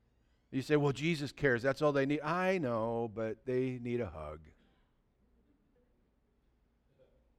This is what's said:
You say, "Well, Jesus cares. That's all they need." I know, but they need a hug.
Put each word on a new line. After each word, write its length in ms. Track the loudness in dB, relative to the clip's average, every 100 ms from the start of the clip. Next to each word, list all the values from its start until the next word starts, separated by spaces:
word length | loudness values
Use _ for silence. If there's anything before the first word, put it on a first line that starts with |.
| _ _ _ _ -8
You 100 | -4
say, 140 | 2 4
"Well, 180 | 4
Jesus 380 | 2 0 0 -4
cares. 300 | 0 2 4
That's 200 | 2 2
all 100 | 2
they 140 | 4 2
need." 160 | 0
I 360 | 0 0 0 0
know, 540 | 0 0 0 -2 -4
but 320 | -4 -4 -4 -2
they 340 | 0 0 -4
need 180 | -4 -2
a 80 | -4
hug. 320 | -6 -10 -12 -16 -20 _ _ _ _ _ _ _ _ _ _ _ _ _ _ _ _ _ _ _ _ _ _ _ _ _ _ _